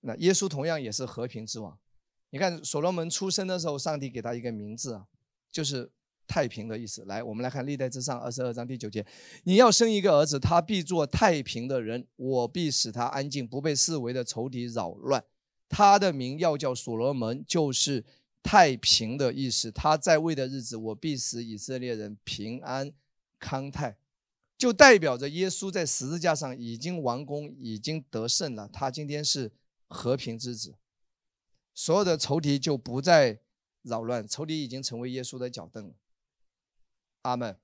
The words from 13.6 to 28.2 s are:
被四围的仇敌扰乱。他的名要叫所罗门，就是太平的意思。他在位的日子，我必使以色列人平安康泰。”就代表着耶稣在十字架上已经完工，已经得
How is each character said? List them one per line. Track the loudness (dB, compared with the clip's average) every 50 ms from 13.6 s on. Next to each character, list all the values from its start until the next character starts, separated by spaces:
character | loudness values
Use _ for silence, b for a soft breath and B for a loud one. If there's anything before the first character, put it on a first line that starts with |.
被 | 0 0
四 | 2 4 2 2 2
围 | -2 -4 -4
的 | -4 -4 -4
仇 | -6 -6 -6 -6 -6
敌 | -4 -6 -6
扰 | -4 -4 -4 -4 -4 -6
乱。 | -8 -2 0 0 0 0 _ _ _ _ _ _ _ _ _
他 | 2 6 8 8 8
的 | 8 6 2
名 | 0 0 -4 -6 -4 0
要 | 0 0 0 0
叫 | -2 -4 -4
所 | -4 -6 -6 -4
罗 | 0 0 0 0
门， | 0 -2 -2 -4 -6 -6
就 | -2 0 2 2 2
是 | 2 0 0 0 0 -2 b b b b b b _ _
太 | _ 6 8 8 8 8 6
平 | 2 2 4 4 4 2 -2 -2
的 | 0 0 0
意 | 0 -2 -4 -2
思。 | -2 -2 -2 -4
他 | -6 -2 2 2 2
在 | 4 6 6 6 6
位 | 6 0 -2
的 | -2 -2 -4
日 | -4 -8
子， | -8 -8 -8
我 | -6 -6 -8 -8
必 | -6 -4 -4 -4
使 | -4 -4 -6 -4 -6 -8
以 | -8 -10
色 | -10 -8 -6 -6 -6
列 | -4 -4 -4
人 | -6 -6 -10 -12 -12 _
平 | -10 -8 -8 -6 -8 -8 -8
安 | -8 -6 -6 -6 -6 -8 -10 _ _ _ _ _ _ _ _ _
康 | -10 -6 -6 -6 -6 -6
泰。” | -6 -6 -6 -6 -6 _ _ _ _ _ _ _ _ _ _ _ _ _
就 | 2 2
代 | 8 10 10 10 10 10
表 | 6 2 0 0
着 | -4 -6
耶 | -2 -2 -2 -2
稣 | -2 -4 -6 -4
在 | -2 -2 -2
十 | 0 -2 -2 -2 -4
字 | -4 0
架 | 2 2 2
上 | 2 -2 -8 -8 -8
已 | -8 -10 -8 -8
经 | -6 -6 -6 -2
完 | -2 -2 -2 -2 -6
工， | -8 -8 -8 -8 -10 -14 -12
已 | -8 -8 -8 -6
经 | -4 -4 -6 -6 -6 _
得 | -6 -6